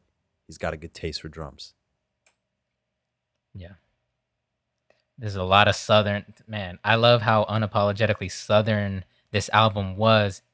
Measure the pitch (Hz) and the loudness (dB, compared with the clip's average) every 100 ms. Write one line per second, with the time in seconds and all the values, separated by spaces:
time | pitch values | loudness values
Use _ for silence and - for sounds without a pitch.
0 | _ _ _ _ _ 80 85 78 78 - | _ _ _ _ _ -10 -8 -8 -14 -12
1 | 82 - 80 80 73 69 - _ _ _ | -12 -10 -14 -14 -16 -18 -20 _ _ _
2 | _ _ _ _ _ _ _ _ _ _ | _ _ _ _ _ _ _ _ _ _
3 | _ _ _ _ _ 98 87 92 _ _ | _ _ _ _ _ -20 -20 -20 _ _
4 | _ _ _ _ _ _ _ _ _ _ | _ _ _ _ _ _ _ _ _ _
5 | _ - 110 98 92 98 104 - - 107 | _ -12 -10 -4 4 6 6 2 2 2
6 | 104 101 - - - 107 92 90 104 113 | 2 -4 -8 -20 -14 -12 -12 -6 0 2
7 | 120 120 110 110 104 107 107 110 101 98 | 4 4 2 2 2 -2 -2 0 0 0
8 | 107 90 95 - - 107 110 107 101 95 | -2 -2 -6 -10 0 2 2 -2 -2 -6
9 | - _ _ 104 - 104 110 101 98 92 | -12 _ _ -6 0 2 2 0 -6 0
10 | 110 110 101 - _ | 2 4 2 -6 _